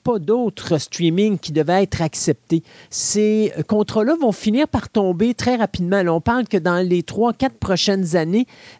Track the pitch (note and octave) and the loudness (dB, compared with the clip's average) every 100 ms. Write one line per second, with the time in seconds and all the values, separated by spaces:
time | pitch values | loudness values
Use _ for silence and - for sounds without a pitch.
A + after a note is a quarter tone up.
0 | B3 A3 D3+ A#3+ A3+ - - D#3 - - | -4 -2 0 0 0 -4 -2 -2 -2 -2
1 | E3+ F3 G#3+ F#3 - D#3 D3+ F#3+ G3 - | 0 2 2 0 -2 -2 2 2 0 -2
2 | D#3+ - - A#2 - D#3+ - - - - | -4 -2 -2 -4 -2 -4 -4 -18 -14 -8
3 | - G#3 G#3+ G#3+ G#3+ D#3+ - G#3 G#3 A3 | -4 0 2 2 0 -2 0 0 0 0
4 | A3 E4 B3 F3+ A3 A#3+ D4+ A#3+ - A3 | 0 2 0 0 0 0 0 -2 -2 0
5 | F#3+ F3 A#3 A#3 B3 B3 - - F3 G3 | 0 2 0 0 0 0 -2 -2 0 2
6 | F3 E3 A#3 B3 A3 F#3+ E3+ F3 F#3 F3 | 2 0 0 0 0 0 2 0 2 0
7 | E3 - A#3 A3 C4 - - F3+ - G3 | 0 0 0 0 -4 -2 -2 0 0 0
8 | F3 E3+ D#3+ G#3+ B3 - - | 0 0 2 0 -2 -8 -20